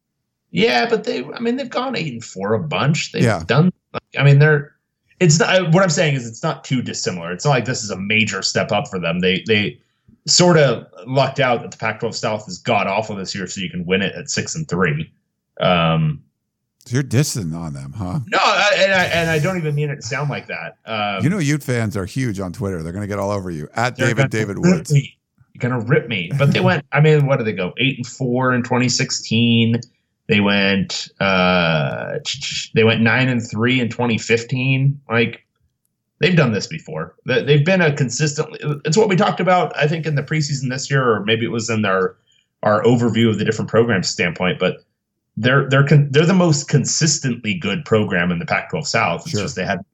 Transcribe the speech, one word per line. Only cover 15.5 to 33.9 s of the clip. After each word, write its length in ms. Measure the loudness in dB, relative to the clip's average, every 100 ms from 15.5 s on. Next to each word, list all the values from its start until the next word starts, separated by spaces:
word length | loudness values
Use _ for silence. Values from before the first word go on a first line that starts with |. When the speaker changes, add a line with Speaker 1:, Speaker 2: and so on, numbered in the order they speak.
| -4
Speaker 1:
Um, 640 | 0 2 2 2 0 -4 _ _ _ _ _ _ -6
Speaker 2:
So 80 |
you're 100 | -4
dissing 500 | 0 0 0 -4 -6 -8
on 160 | -10
them, 200 | -12 -12
huh? 260 | -10 -6 -6 -2
Speaker 1:
No, 100 | 0
I, 300 | 0 2 2 2
and 160 | 2
I, 100 | 2 2
and 240 | 0 0
I 100 | 0
don't 180 | 0 -2
even 180 | -4 -4
mean 140 | -4
it 80 | -6
to 40 |
sound 280 | -8 -4 -4
like 180 | -6 -8
that. 300 | -10 -10 -14 -8
Um, 380 | -4 -2 0
Speaker 2:
You 60 | -2
know, 100 | 0
Ute 240 | -2 -2
fans 340 | -2 -2 -2 -4
are 80 | -6
huge 340 | -4 -4 -4
on 140 | -8
Twitter. 280 | -6 -6 -6
They're 100 | -8
gonna 140 | -8 -6
get 120 | -4
all 120 | -2
over 180 | -4 -6
you. 180 | -8 -8 -2
Speaker 1:
they're 160 | -4
gonna 160 | 0 -2
rip 100 | 0
Speaker 2:
At 120 | 0
David 240 | 0 -2 2
David 20 |
Woods. 340 | 2 2 2
Speaker 1:
me. 240 | 0 0 _ _ _ _
You're 160 | -6 -4
gonna 120 | -4
rip 240 | 0 0 0
me. 240 | -6 -4 0
But 160 | 2
they 60 | 4
went, 240 | 2 2 0
I 100 | 2
mean, 240 | 4 4 4
what 120 | 0
did 100 | -2
they 60 |
go? 200 | -4 -6 -2
Eight 180 | -2 -2
and 80 | -10
four 460 | -6 -2 0 2
in 80 | 0
twenty 240 | 0 0 0
sixteen. 920 | 0 -2 -6 -2 2 4 4 4 0 -4 _ _ _ -2
They 140 | 2
went, 680 | 2 2 2 0 -2 -6 -10 _
uh, 920 | 0 2 4 4 2 0 -2 -4 -6 -8 -8 -8 -8 -8 -4 2
they 80 |
went 160 | 2 4
nine 280 | 2 2 2
and 120 | 0 -4
three 300 | -2 0 0
in 100 |
twenty 280 | -2